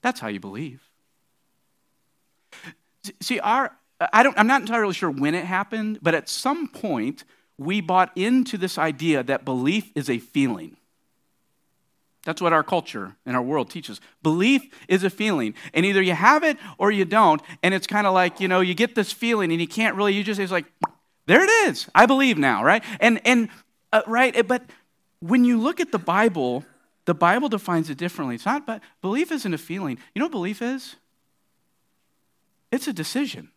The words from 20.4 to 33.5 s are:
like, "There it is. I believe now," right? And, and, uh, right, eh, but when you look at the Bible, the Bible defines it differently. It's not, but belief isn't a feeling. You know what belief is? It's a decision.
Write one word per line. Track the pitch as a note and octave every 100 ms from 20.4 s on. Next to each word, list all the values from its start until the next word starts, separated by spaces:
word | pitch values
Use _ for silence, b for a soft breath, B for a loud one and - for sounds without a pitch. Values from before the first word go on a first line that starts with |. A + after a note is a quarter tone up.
| F#3+
like, | F3+ D3 _ - _ _ _ -
"There | G#3+
it | G4 A4+ F#4+
is. | C#3+ -
I | - A3+
believe | C4+ C4+ E3+
now," | C#3+ G#2+
right? | B2 G#3 A3 A3
And, | G#3+ A3+
and, | - B3 A3 B _ _ _
uh, | G#3+ A3
right, | A3+ C4 A#3
eh, |
but | G3 D3+ - - _ _ _ _
when | E3+ B3
you | B3 A#3
look | A#3+ F4
at | E4+
the | G#3
Bible, | E3+ F#3 A3+ E3+ B2+ B2 - _ _ _ -
the |
Bible | E3 E3+ G#3+ C#4+
defines | G#3 - E3+ D#3+
it | C#3+
differently. | F3 - C#3 A#2
It's | -
not, | C#4 D4
but | A3 b b
belief | F#3 A#3 F4
isn't | - G#3
a | D#3+
feeling. | - F3+ E3+ B2 B
You | -
know | D#4
what |
belief | C4+ F3+ G#3
is? | A#3 C4 - - _ _ _ _ _ _ _ _ _ _ _ _ _ _ _ _ _
It's | C4 C#4
a |
decision. | F#3+ D3+ B3 C#4 - E2